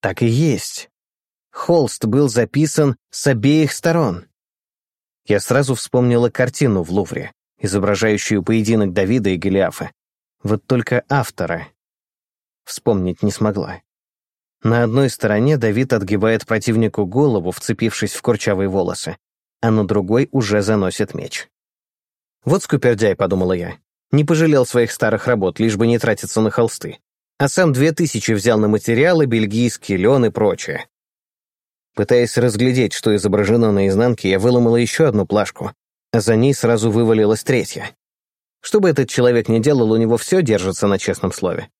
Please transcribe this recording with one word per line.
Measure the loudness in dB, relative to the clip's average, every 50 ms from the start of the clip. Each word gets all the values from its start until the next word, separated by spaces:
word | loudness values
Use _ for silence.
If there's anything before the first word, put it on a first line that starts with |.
Так | -4 -4 -2 0
и | 0
есть. | 0 2 2 2 0 0 -2 -4 -10 -14 -14 -18 _ _ _ _ _ _ _ _ _ _ _ _ _
Холст | _ -10 -2 2 2 2 2 0 -2 -4 -4
был | 0 2 2 2 2
записан | 2 0 -2 0 0 0 0 0 2 2 2 2 0 _ _ _
с | -14 -4 -2
обеих | 0 0 2 2 2 4 4 2 0
сторон. | -2 -2 -2 0 2 2 0 0 -2 -6 -10 _ _ _ _ _ _ _ _ _ _ _ _ _ _ _ _ _ _ _ _
Я | -2 -2 -2
сразу | 0 0 0 0 2 0 -2
вспомнила | -4 -4 -2 0 2 2 4 2 2 2 0
картину | 0 0 -2 -2 0 0 0 0 2 0
в | -2 -2
Лувре, | -2 -2 -2 -4 -6 -10 -10 -12 _ _ _ _ _ _
изображающую | -6 -4 -2 0 0 0 0 0 2 0 0 0 0 -2 -2 -2
поединок | 0 0 0 0 0 0 0 0 0 0
Давида | 0 -2 0 0 0 0 0 0
и | -2
Голиафа. | -2 -2 -2 0 0 0 0 -2 -8 -12 -12 _ _ _ _ _ _ _ _ _ _
Вот | _ -4 -4 -4 _
только | _ -2 -2 0 -2 -4 -4 -2 _
автора | -2 -2 -2 -4 -6 -8 -6 -6 -6 -8 -8 -14 _ _ _ _ _ _ _ _ _ _ _ _ _ _ _ _ _ _ _
вспомнить | -16 -16 -6 _ 0 0 0 0 -4 -4 _
не | -4 -4
смогла. | -2 0 -2 -2 -2 -4 -8 -8 -12 -16 _ _ _ _ _ _ _ _ _ _ _ _ _ _ _ _
На | -2 0 2 2 0
одной | 0 2 0 0 0
стороне | -2 -2 -2 0 0 2 2 2 0
Давид | 0 0 0 0 0 0 0
отгибает | 0 -2 0 -2 -2 0 2 0 0 0 -2
противнику | -2 -4 -2 0 0 0 0 0 0 0 -2 -4
голову, | -2 0 0 0 2 0 0 -2 -4
вцепившись | -8 -8 -6 -8 -4 -2 -2 -4 -2 -4 -6 -6 -6
в | -6
курчавые | -2 -2 -2 -2 0 -2 -2 0 -2 -2
волосы, | -2 -2 -2 -2 -4 -8 -10 -12 -12 _ _ _ _ _ _ _ _ _
а | 0 0
на | 2 2 0
другой | 0 0 -2 0 0 0 0 0 0
уже | -2 -4 -2 0 0 0
заносит | 0 0 0 0 0 -2 -2 -4 -6 -6 -6
меч. | -12 -12 -10 -12 -12 -14 _ _ _ _ _ _ _ _ _ _ _ _ _ _ _ _ _ _ _ _
«Вот | -2 -2 -2
скупердяй», | 0 -2 -2 0 2 0 2 2 2 0 2
подумала | 0 0 -2 0 0 0 0
я, | -2 -2 -4 -10 -12 _ _ _ _ _ _ _
не | 0 0 2
пожалел | 2 2 2 2 4 4 2 2
своих | 2 2 0 0 0
старых | -2 -2 0 0 0 0 0
работ, | 0 0 0 0 -4 -2 0
лишь | -2 0 0
бы | 2 2
не | 2 2 2
тратиться | 0 0 -2 -2 -4 -6 -2 0
на | 0 0
холсты. | 2 0 0 0 -2 -8 -14 -14 -14 -16 _ _ _ _ _ _ _ _
А | -2 0
сам | 2 2 2 2
две | 2 2 2 0
тысячи | 2 0 -2 -2 -2 -6 -2 -2
взял | -2 0 2 2 2 4
на | 2 2
материалы, | 2 0 0 0 2 2 2 2 4 2 2
бельгийский | 2 0 0 0 0 0 0 0 0 -2 -4 -6 -4 -2
лён | 0 2 2 4 4 2
и | 0
прочее. | 0 0 0 0 0 -2 -6 -10 -10 -10 -12 _ _ _ _ _ _ _ _ _ _ _ _ _ _ _ _ _ _ _ _ _ _
Пытаясь | -4 0 2 2 2 2 2 0 0
разглядеть, | 0 0 2 2 0 2 2 2 0 0
что | -2 -2 0 0 0
изображено | 2 2 0 2 2 2 2 2 2 4 2
на | 2 2 2 2
изнанке, | 2 2 2 2 0 0 0 0
я | 0 2
выломала | 2 2 2 4 4 4 2
ещё | 2 0 0 0 2 2
одну | 2 2 0 -2
плашку, | 0 0 -2 -2 -2 -6 -12 -12 -12 -12 _ _ _ _ _ _ _
а | -2 0
за | 2 2 2
ней | 4 4 2 2
сразу | 2 0 0 0 2 0 0
вывалилась | 2 2 2 2 4 4 4 2 2 0
третья. | 0 -2 -2 -2 -2 -4 -10 -12 -12 -14 _ _ _ _ _ _ _ _ _ _ _ _ _ _
Что | -10 -2 0 2
бы | 2 2
этот | 2 2 -2 -2
человек | 0 2 2 2 2 2 0 0
ни | 0 2
делал, | 2 2 2 2 2 2
у | 2
него | 2 2 2 0
всё | -2 0 0 0 0
держится | 2 2 0 0 0 -4 -4 -2 0
на | 0 0 0
честном | -2 -4 -4 -4 -4 -6
слове. | -6 -4 -4 -4 -4 -6 -10 -12 _